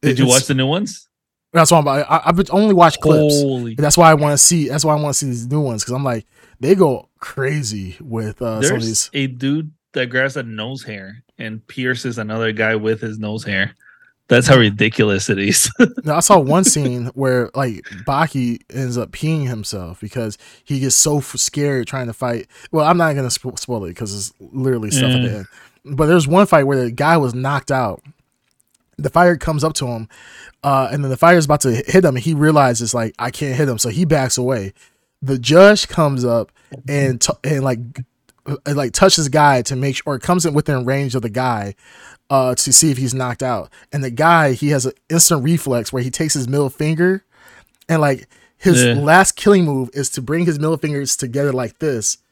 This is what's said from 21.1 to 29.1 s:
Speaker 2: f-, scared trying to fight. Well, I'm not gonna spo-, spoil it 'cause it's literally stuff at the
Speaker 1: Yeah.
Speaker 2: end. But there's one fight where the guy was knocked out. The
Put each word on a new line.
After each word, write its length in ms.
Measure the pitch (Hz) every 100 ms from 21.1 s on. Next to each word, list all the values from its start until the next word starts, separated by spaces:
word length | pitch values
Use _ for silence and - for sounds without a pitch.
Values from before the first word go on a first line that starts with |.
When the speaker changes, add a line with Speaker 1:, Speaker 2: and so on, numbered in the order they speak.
| 147
Speaker 2:
f-, 160 | 131 127
scared 500 | - - 143 135 113
trying 200 | 135 120
to 40 |
fight. 360 | 107 127 120 - - -
Well, 120 | 160 151
I'm 100 | 175
not 180 | 165
gonna 140 | 143 127
spo-, 300 | - 131 -
spoil 260 | - 120 92
it 80 |
'cause 200 | 90 107
it's 180 | 101 98 _ -
literally 380 | 135 131 123 107
stuff 220 | 131 131
at 100 | 127
the 60 | 120
Speaker 1:
Yeah. 80 | 110
Speaker 2:
end. 80 | 92 - - _ 135 139
But 100 | 151
there's 200 | 175 143
one 180 | 175 202
fight 180 | 165
where 200 | 139 135
the 60 | 123
guy 260 | 120 147 165
was 180 | 135
knocked 360 | 120 131 143 -
out. 320 | 135 117 90 _ _ _ _ _ _ _ _ _ -
The 120 | 143